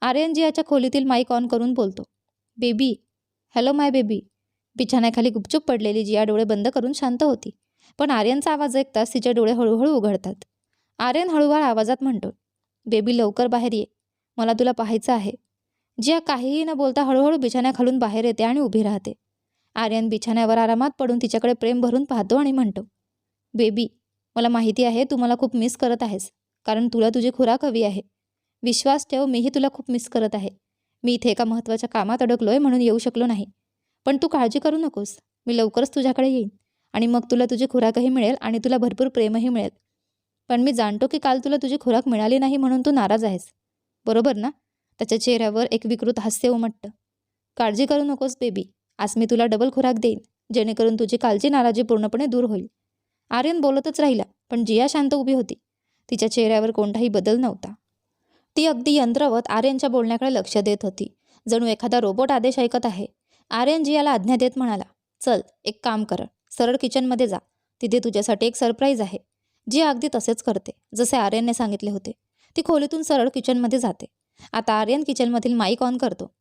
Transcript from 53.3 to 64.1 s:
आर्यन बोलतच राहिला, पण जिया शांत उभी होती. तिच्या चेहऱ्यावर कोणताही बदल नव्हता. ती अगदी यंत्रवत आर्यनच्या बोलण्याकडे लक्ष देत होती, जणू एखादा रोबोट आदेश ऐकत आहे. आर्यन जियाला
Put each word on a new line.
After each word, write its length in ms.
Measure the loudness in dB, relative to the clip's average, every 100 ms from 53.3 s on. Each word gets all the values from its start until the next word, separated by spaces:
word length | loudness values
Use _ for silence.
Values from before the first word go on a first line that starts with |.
आर्यन 300 | -2 0 0
बोलतच 400 | 2 0 -2 0
राहिला, 220 | 2 2 -2 _ -6
पण 140 | -4
जिया 220 | 0 2 2
शांत 260 | 2 0
उभी 180 | 0 0
होती. 220 | 0 -2 -8 _ _ _ _ -8
तिच्या 200 | -2 -2
चेहऱ्यावर 400 | 2 2 2 0
कोणताही 380 | 0 -2 0 0
बदल 300 | 0 2 2
नव्हता. 360 | 0 -4 -12 -18 _ _ _ _ _ _ _ 0
ती 100 | 0
अगदी 280 | 2 2
यंत्रवत 480 | 2 4 2 2 0 0
आर्यनच्या 400 | 0 0 0 0
बोलण्याकडे 460 | 0 0 0 0
लक्ष 240 | -2 -2 0
देत 200 | 0 0
होती, 340 | -4 -6 -10 _ _ _ -2
जणू 180 | 0 0
एखादा 340 | -2 0 0
रोबोट 300 | 0 0 0
आदेश 280 | 2 0 0
ऐकत 280 | 0 0 -4
आहे. 200 | -6 -10 _ _ _ -8
आर्यन 340 | -2 0 0
जियाला 260 | 2 2 2